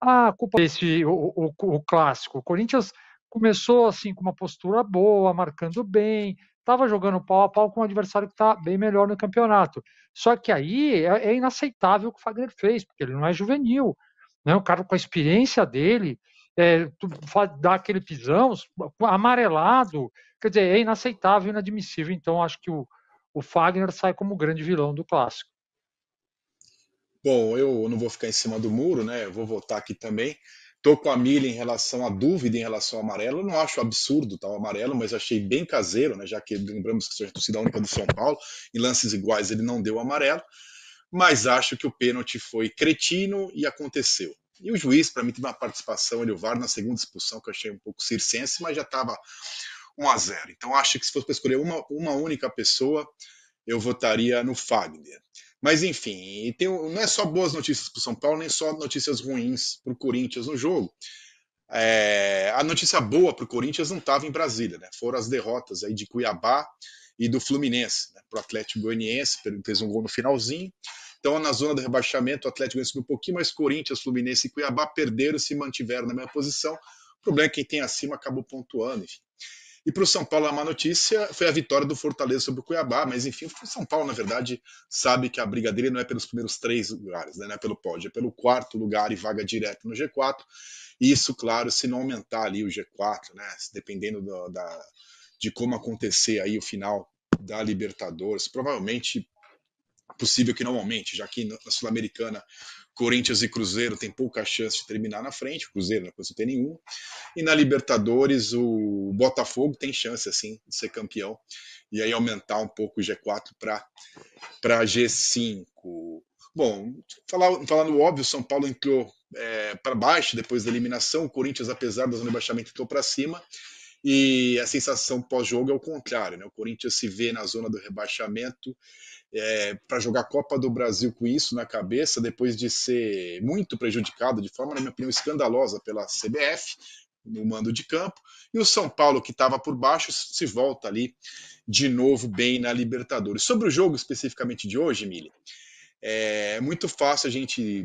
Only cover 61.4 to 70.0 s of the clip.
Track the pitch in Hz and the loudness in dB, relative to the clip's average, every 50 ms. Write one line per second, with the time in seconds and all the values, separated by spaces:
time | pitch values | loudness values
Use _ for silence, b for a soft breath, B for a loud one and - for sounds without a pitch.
61.4 | B B _ _ _ - - 117 113 113 113 110 107 104 104 101 98 98 98 95 | B B _ _ _ -6 -2 2 4 4 4 4 4 4 4 4 2 2 2 2
62.4 | 95 101 113 131 147 160 160 139 175 - - 160 123 104 131 165 185 160 123 - | 2 2 2 2 0 2 0 0 2 2 2 2 2 4 6 6 6 6 4 -2
63.4 | 123 - 123 117 127 147 143 - 156 147 190 160 - - 139 143 151 151 135 165 | -8 -6 -4 -4 -2 -2 -2 -4 -4 -4 -4 -6 0 2 2 2 0 -2 -4 -2
64.4 | 160 135 110 113 117 92 85 85 92 - - - 120 120 131 123 110 113 135 120 | -2 -2 -2 -2 -4 -4 -6 -10 -18 -18 -12 -6 -4 -4 -2 -2 -4 -2 -4 -2
65.4 | 101 110 120 123 - - 95 - 104 104 107 101 104 - - 120 120 110 98 85 | -2 -2 -4 -6 -6 -8 -10 -8 -6 -6 -6 -8 -8 -8 -4 -2 -2 -2 -2 0
66.4 | - 113 131 143 151 - _ B B B B B B B B - 117 117 117 123 | 2 2 2 2 0 -4 _ B B B B B B B B -2 -2 0 0 0
67.4 | - - 139 143 143 127 120 123 117 104 - - - - _ _ _ _ 113 107 | 0 0 0 0 0 0 0 0 0 -2 -4 -6 -6 -8 _ _ _ _ -10 -10
68.4 | - - 113 107 107 - - 110 104 110 117 113 110 110 117 135 139 - - - | -10 -6 -8 -8 -8 -6 -8 -6 -4 -4 -4 -4 -4 -2 -4 -2 -2 -4 -4 -4
69.4 | - 107 101 101 - - 104 98 110 104 101 113 | -6 -8 -8 -8 -6 -4 -4 -2 -2 -2 -4 -4